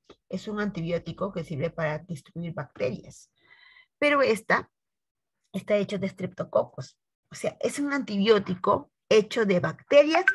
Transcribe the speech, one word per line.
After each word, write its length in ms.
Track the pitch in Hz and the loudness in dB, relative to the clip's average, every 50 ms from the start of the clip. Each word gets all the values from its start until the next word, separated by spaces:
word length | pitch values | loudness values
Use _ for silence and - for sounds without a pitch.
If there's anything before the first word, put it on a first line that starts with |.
| _ - - _ _ - | _ -20 -20 _ _ -12
es 180 | 185 180 - | -10 -10 -8
un 140 | 214 208 208 | -8 -6 -4
antibiótico 720 | 208 202 - 170 165 170 175 165 - 165 - - 185 202 | -4 -4 -4 -4 -4 -4 -4 -4 -4 -8 -8 -6 -6 -6
que 100 | - 175 | -6 -6
sirve 280 | 156 - 160 131 160 165 | -8 -6 -4 -4 -4 -4
para 280 | - 170 156 151 151 156 | -4 -4 -4 -4 -4 -6
destruir 540 | 165 - 165 131 - - - 170 170 165 | -8 -12 -14 -14 -14 -14 -12 -10 -10 -8
bacterias. 800 | - - 143 - - - - - 196 - - - - - - _ _ _ _ _ _ _ _ - _ - _ _ _ _ | -8 -8 -10 -10 -6 -4 -4 -4 -4 -8 -12 -16 -20 -20 -20 _ _ _ _ _ _ _ _ -20 _ -20 _ _ _ _
Pero 240 | 294 285 294 277 | 2 2 4 4
esta 480 | 262 220 220 202 - - 196 - - - _ _ _ _ _ _ _ _ _ _ _ _ _ _ _ _ | 4 4 2 0 0 0 -2 -2 -2 -6 _ _ _ _ _ _ _ _ _ _ _ _ _ _ _ _
está 240 | - 185 - - 208 | -12 -8 -2 0 0
hecha 220 | 208 196 - 208 180 | 0 0 -2 -4 -6
de 80 | 202 | -6
estreptococos. 920 | 190 - - 185 180 - - - - - - - - - - 131 - _ _ _ _ _ _ _ _ | -6 -6 -8 -10 -10 -8 -10 -6 -2 0 0 0 -2 -6 -14 -16 -16 _ _ _ _ _ _ _ _
O 40 | - | -12
sea, 220 | - - - - - | -8 -6 -6 -4 -4
es 180 | - 240 - 285 | -4 -4 -2 -4
un 140 | 285 285 | -4 -2
antibiótico 1000 | 277 277 208 - 208 196 196 226 214 202 202 - 180 - - 202 202 - - - _ _ _ - | -2 -4 -4 -2 -2 2 4 4 4 4 2 -2 -6 -2 0 0 0 0 -2 -8 _ _ _ 4
hecho 380 | 220 220 208 - - 240 220 | 4 4 4 4 0 0 2
de 120 | 196 185 175 | 2 2 2
bacterias 680 | 170 160 156 - - - 285 285 294 311 320 349 370 - | 0 -2 -4 -8 0 6 6 8 8 6 4 2 2 2